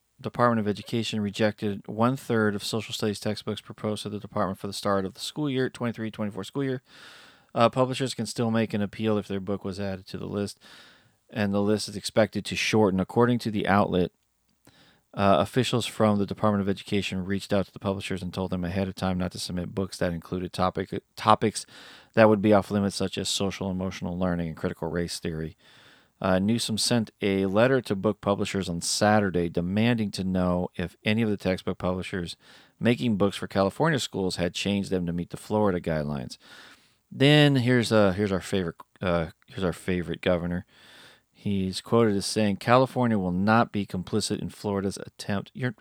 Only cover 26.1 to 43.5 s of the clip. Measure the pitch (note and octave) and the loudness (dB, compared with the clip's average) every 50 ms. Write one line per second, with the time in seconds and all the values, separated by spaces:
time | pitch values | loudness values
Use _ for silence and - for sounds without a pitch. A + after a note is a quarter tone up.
26.1 | _ _ - F#2+ F#2 F#2 F#2+ G#2 A#2 A#2 - - A2 G2+ - - B2 A#2+ G#2+ - | _ _ 0 2 2 4 4 2 2 0 0 -2 -2 -2 0 2 2 2 0 -2
27.1 | - _ G#2 G2+ G2 G2 F#2+ G2 F#2+ G#2+ A#2 C3 C3+ B2+ A2 - G#2 F#2+ F#2 A2 | -4 _ 0 2 2 2 2 2 4 4 4 4 4 0 0 -2 -2 0 0 -2
28.1 | G2+ - - G2+ G2+ G#2 G#2 - - G2 F2+ F2+ E2+ E2+ - - - - G#2+ G#2 | -2 0 0 0 0 0 -2 -2 -2 -2 -2 -2 -4 -4 -4 -4 -2 2 4 4
29.1 | G#2 G#2+ G#2 F#2+ E2+ F2 F2 E2+ D#2 F2 F2 F2+ G2 G#2+ A2 A#2+ B2 A2+ G#2+ G2 | 4 4 2 2 0 0 -2 0 -2 -2 -2 0 0 2 2 2 2 0 -2 -4
30.1 | - - F#2+ F#2+ F#2 F#2 F2+ F2+ F2 F2+ F2+ - - - F2+ E2 - _ - A2 | -4 -4 -2 0 0 2 2 2 2 0 -2 -4 -4 -6 -6 -6 -8 _ -2 0
31.1 | G#2+ A2+ A#2 G#2+ G#2 F#2 - F#2 F#2 F2 - G2+ F#2 - - F#2 F#2 F2+ F2 - | 0 2 0 0 -2 0 0 -2 -2 0 -4 -6 -6 -4 -2 -2 -2 -2 -6 -6
32.1 | - F#2 E2+ E2+ - - _ - - - - _ _ _ - A2+ B2 - - A#2+ | -6 -6 -6 -8 -10 -14 _ -20 -20 -20 -20 _ _ _ 0 0 0 2 0 0
33.1 | A2 F#2 G2+ G2 - - F#2 - - G2 G2 G2 - - C#3+ E3 D#3 B2 - - | 2 2 2 0 0 -4 -8 -2 0 2 2 2 0 0 0 0 0 0 -4 -4
34.1 | - G2+ F#2+ F#2 - - F2+ F2+ - - - G2 G2+ G2+ F#2+ - F#2+ F#2 F2 E2+ | -4 -4 -4 -2 -2 -2 -2 -2 -2 -4 -2 -2 -2 -2 -2 -2 -2 -2 -2 -2
35.1 | E2+ F2 E2+ - - - - - G#2 G#2+ G#2+ G2+ F2+ F2 D#2+ E2+ D#2+ D#2 D2+ D2 | -4 -4 -6 -8 -10 -14 -6 -2 0 2 2 2 0 0 -2 -2 -2 -2 -2 -4
36.1 | D2 C#2 B1 - - - _ - - - - - - _ _ _ _ _ _ _ | -6 -6 -8 -10 -14 -18 _ -20 -20 -20 -20 -20 -20 _ _ _ _ _ _ _
37.1 | - B2 C3 C#3+ D3 D3+ D3 C#3+ C#3 C3 A#2 B2 B2+ B2 A2 - A#2 G#2+ G#2 G2 | -2 2 4 6 8 8 8 6 6 4 4 4 4 4 4 4 6 6 6 6
38.1 | F2+ G2 G#2+ G2 F#2+ F2 - - - G2 F2+ E2 - - - _ _ _ - F#2 | 4 2 0 0 0 -2 -2 -2 -2 -2 -2 -2 -6 -10 -18 _ _ _ -2 0
39.1 | F2 E2+ E2 F2 - _ _ - - - F#2+ F2 D#2+ - - - F#2 F2+ E2 D#2+ | 2 0 0 -2 -8 _ _ -16 -6 -2 -2 -2 -2 -2 -4 -2 -2 -2 -2 -4
40.1 | D#2+ - - F#2 F2+ E2+ E2+ F2 F2 F2+ - _ _ _ - - - - - - | -8 -2 0 0 2 2 0 -2 -4 -4 -6 _ _ _ -20 -20 -20 -20 -20 -20
41.1 | - _ _ _ _ _ - G#2+ G2+ G2 F#2 F#2+ F#2 - - - B2 A#2 A#2 A2 | -20 _ _ _ _ _ -6 -4 -2 -2 -2 -2 -4 -6 -2 2 4 4 4 4
42.1 | G2+ G2 F#2 - - A2 G#2+ G#2 G2 - - B2 A#2+ B2+ C3 B2 - B2+ B2 A#2 | 2 0 -2 -2 0 0 2 0 0 0 2 4 4 6 4 2 0 0 0 2
43.1 | A2 G2+ F#2 F2+ F2 F2+ G2 G#2+ | 2 0 0 0 0 0 2 4